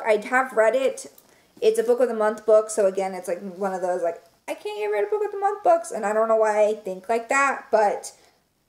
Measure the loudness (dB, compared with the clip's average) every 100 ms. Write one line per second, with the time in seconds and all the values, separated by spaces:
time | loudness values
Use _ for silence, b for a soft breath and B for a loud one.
0 | 2 0 2 0 0 2 4 4 2 -4
1 | -14 -20 _ b b 0 0 2 2 2
2 | 2 2 -2 -2 4 4 4 0 0 0
3 | -6 -6 -8 -8 -8 -6 -6 -4 -4 -2
4 | -2 -6 _ _ -12 -10 -8 -6 -4 -2
5 | -2 -2 -4 -2 -4 0 2 2 0 -6
6 | -2 0 2 2 2 2 2 0 -8 -12
7 | -4 -4 0 0 0 -2 0 2 2 -2
8 | -10 b b b _ _